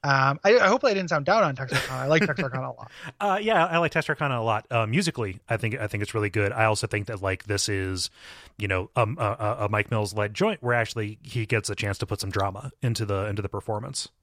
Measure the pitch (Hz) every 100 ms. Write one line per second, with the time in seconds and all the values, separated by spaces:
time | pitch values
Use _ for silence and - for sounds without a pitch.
0 | 147 135 135 147 202 240 190 247 269 196
1 | 175 156 143 220 175 131 131 135 - 131
2 | 135 156 180 143 139 131 131 120 - -
3 | 151 - 202 190 214 208 170 170 165 165
4 | 147 151 143 123 113 107 - 120 110 139
5 | 170 135 104 95 - 113 113 131 107 104
6 | 101 113 104 104 101 113 110 107 - 107
7 | 101 104 95 95 - 101 - 98 95 92
8 | - - - - - - 101 92 95 -
9 | 110 110 107 113 107 113 104 107 107 113
10 | 101 104 104 104 208 196 123 120 113 117
11 | 104 107 - 120 110 110 - 101 101 98
12 | - 104 98 98 98 95 131 _ 123 110
13 | 104 98 104 101 98 101 - 107 135 135
14 | - _